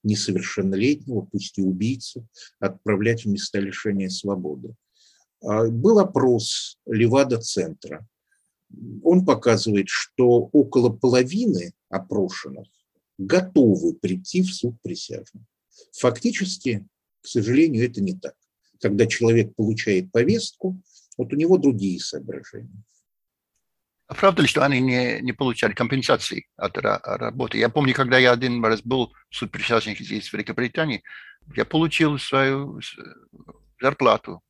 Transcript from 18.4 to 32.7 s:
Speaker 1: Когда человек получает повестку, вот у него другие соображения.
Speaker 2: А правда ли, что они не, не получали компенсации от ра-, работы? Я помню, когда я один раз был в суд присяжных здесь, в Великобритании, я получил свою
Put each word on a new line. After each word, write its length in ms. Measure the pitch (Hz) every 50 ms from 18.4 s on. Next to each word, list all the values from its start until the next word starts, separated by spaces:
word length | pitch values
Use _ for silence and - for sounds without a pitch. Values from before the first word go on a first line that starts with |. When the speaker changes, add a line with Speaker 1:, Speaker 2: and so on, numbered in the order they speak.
| _ _ _ _ _ _ _ _
Speaker 1:
Когда 280 | - 98 101 101 110
человек 480 | 104 - - 120 113 117 117 104 110 -
получает 540 | - 110 107 110 110 - 110 101 92 92 92
повестку, 680 | - 117 120 156 220 226 - - _ _ - 190 185 185 _ _ _ _ _ _ _
вот 160 | - 123 117 139
у 20 |
него 220 | 143 160 170 190
другие 420 | - 143 139 123 107 98 98 87 -
соображения. 840 | - - - 71 - - - 69 - - - - 120 - - 107 - _ _ _ _ _ _ _ _ _ _ _ _ _ _ _ _ _ _ _ _ _ _ _ _
Speaker 2:
А 80 | _ -
правда 260 | - - 196 185 170
ли, 60 | 151
что 160 | 127 - 151 131
они 160 | 143 139 123
не, 400 | 131 131 123 123 123 120 110 113
не 120 | - 127 117
получали 400 | - 139 127 117 - - 104 101
компенсации 720 | - 123 113 139 135 120 - 135 - - - - - - _ _
от 220 | - - 101 -
ра-, 240 | - - 107 104 - -
работы? 540 | - - - 120 113 113 127 127 - -
Я 120 | 110 113 117
помню, 240 | - 151 143 131 127
когда 240 | - 135 120 127
я 140 | 131 127 123
один 320 | 123 120 127 127 120 120 117
раз 180 | 110 113 104
был 300 | - 117 131 131 117 - _ _ _ _
в 60 | -
суд 160 | - 120 95
присяжных 480 | - - - - 120 113 - 110 101 -
здесь, 300 | 95 - 107 107 - -
в 40 | -
Великобритании, 680 | 104 101 - 110 - 120 120 _ - 160 151 117 98 _ - - - - - - _ _ 151 139
я 80 | 120 113
получил 520 | - - 156 165 160 - - 165 151 147
свою 600 | 131 - - - 135 135 135 135 139 143 -